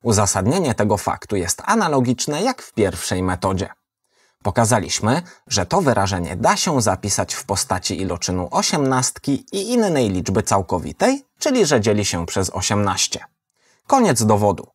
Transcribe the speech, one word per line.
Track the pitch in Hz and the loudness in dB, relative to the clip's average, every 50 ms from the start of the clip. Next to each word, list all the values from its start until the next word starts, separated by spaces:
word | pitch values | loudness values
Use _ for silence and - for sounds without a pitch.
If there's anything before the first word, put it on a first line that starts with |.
Uzasadnienie | - 117 107 101 104 95 - 98 92 110 151 196 175 135 110 | 2 2 2 2 2 2 0 0 0 2 0 2 0 0 0
tego | - 104 104 107 | 0 2 0 0
faktu | 98 - - - - - - 104 | 0 0 -4 -6 -6 -6 -4 -4
jest | 98 85 87 - - - | -4 -2 -4 -6 -6 -2
analogiczne | - 214 233 202 165 147 135 123 120 123 - - - 147 151 | 0 0 0 2 2 0 0 2 0 0 -2 -2 -4 -4 -2
jak | 202 262 262 - | -2 -2 -4 -6
w | - - | -14 -8
pierwszej | _ - 104 92 87 - - - 98 92 | _ 0 0 0 0 -4 -6 -4 -2 -2
metodzie. | 92 92 90 87 - 95 95 90 95 - - _ _ _ _ _ _ _ _ _ _ _ _ _ | 0 -2 -2 0 -2 -2 0 -2 -4 -6 -10 _ _ _ _ _ _ _ _ _ _ _ _ _
Pokazaliśmy, | _ 101 - - 117 107 123 - 87 - - - - 107 131 170 175 - - _ _ | _ -2 0 2 2 4 2 0 0 -2 -4 -2 0 0 0 0 -2 -6 -20 _ _
że | - - 101 90 | -4 -2 -2 -2
to | - - 190 | 0 0 2
wyrażenie | 185 139 113 104 98 95 98 90 87 73 90 | 2 2 2 2 0 0 -2 -4 -4 -4 -4
da | 104 113 165 208 | 0 0 2 2
się | 196 - 185 156 131 | 2 0 0 0 2
zapisać | 110 104 92 - - 101 - - 95 - - | 2 0 0 0 -2 -4 -2 -2 -2 -4 -6
w | - - | -10 -4
postaci | - 101 98 - - 92 92 - - 101 78 | -4 -4 -4 -2 -2 -4 -4 -2 -4 -4 -4
iloczynu | 95 90 87 85 - - 90 92 90 - | -4 -4 -4 -4 -4 -4 -2 -4 -4 -2
osiemnastki | - 180 208 - - 156 139 131 131 127 127 - - - - - 139 - - - | -2 -2 0 0 0 0 0 2 2 0 0 -2 -4 -4 -2 -2 -2 -2 -4 -6
i | - 196 190 226 | -8 -6 -4 0
innej | 247 240 220 196 165 139 123 101 | 0 2 2 2 2 2 2 2
liczby | 95 92 80 - 95 110 | 0 -2 -2 0 0 0
całkowitej, | 101 - 110 98 95 - 95 87 73 73 - _ 190 240 269 277 - _ _ _ | 0 2 0 0 0 0 -4 -4 -4 -6 -2 _ 2 2 2 0 -6 _ _ _
czyli | - 302 254 254 196 | -2 0 2 2 4
że | 143 147 117 | 4 4 2
dzieli | 104 117 104 107 101 | 4 2 2 2 0
się | - - 87 85 | -2 -2 -4 -4
przez | - - 98 95 - | -2 -2 -2 -2 -2
osiemnaście. | - 95 95 - 104 104 104 101 90 90 - - - - - - _ _ _ _ _ _ _ _ _ _ _ | -4 -4 -2 0 0 2 2 0 0 0 -2 -4 -4 -10 -12 -16 _ _ _ _ _ _ _ _ _ _ _
Koniec | - - 269 240 190 135 - | 2 4 4 4 4 2 2
dowodu. | 113 107 110 101 104 104 90 - - _ | 4 4 4 4 4 2 2 0 -6 _